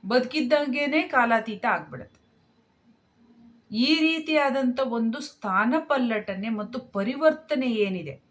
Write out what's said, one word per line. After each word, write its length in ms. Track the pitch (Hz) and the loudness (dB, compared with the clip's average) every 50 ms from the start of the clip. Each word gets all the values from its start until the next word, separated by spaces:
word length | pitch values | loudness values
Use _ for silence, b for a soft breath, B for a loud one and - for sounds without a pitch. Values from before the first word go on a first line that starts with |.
| - 190 | -4 2
ಬದುಕಿದ್ದಾಗೇನೆ 920 | 220 254 240 233 - 311 277 240 302 294 294 285 247 294 294 285 277 320 | 0 0 0 0 -2 -2 0 2 2 2 2 0 -2 -2 -2 0 0 0
ಕಾಲಾತೀತ 640 | 359 359 - 269 240 233 233 226 220 - 214 196 - | -2 0 2 2 2 4 2 0 0 -4 -10 -4 -2
ಆಗ್ಬಿಡತ್ತೆ. 560 | 233 202 170 - - 143 135 - - _ _ _ _ _ _ _ _ _ _ _ _ _ _ _ _ _ _ _ _ _ _ _ _ _ _ - - - _ _ _ 202 | -2 -2 -2 -4 -8 -14 -16 -16 -18 _ _ _ _ _ _ _ _ _ _ _ _ _ _ _ _ _ _ _ _ _ _ _ _ _ _ -20 -20 -20 _ _ _ -2
ಈ 240 | 214 240 277 320 320 | 0 2 4 4 4
ರೀತಿಯಾದಂಥ 800 | 311 320 320 320 311 320 311 302 285 277 254 277 269 247 247 - | 4 2 0 0 -2 0 2 2 2 2 2 2 0 0 0 0
ಒಂದು 420 | 269 247 233 233 233 226 226 294 | -2 -2 0 0 0 0 -2 -4
ಸ್ಥಾನ 520 | 302 - - _ - 208 185 190 214 233 262 320 | -8 -12 -14 _ -6 0 2 2 2 4 2 0
ಪಲ್ಲಟನೆ 680 | 311 - 294 269 254 233 226 214 214 - 196 185 196 226 | 2 2 0 0 2 0 0 -2 -2 -4 -8 -6 -4 -4
ಮತ್ತು 300 | 226 208 208 208 - 254 | -4 -4 -6 -6 -8 -12
ಪರಿವರ್ತನೆ 920 | - - _ 202 196 214 262 277 320 311 311 311 - _ 302 254 262 254 | -12 -8 _ -4 -2 -2 -2 4 4 4 4 4 -4 _ -4 -2 -2 -2
ಏನಿದೆ 500 | 233 214 202 196 185 180 156 147 135 135 _ _ | 0 0 0 0 0 -6 -6 -10 -14 -14 _ _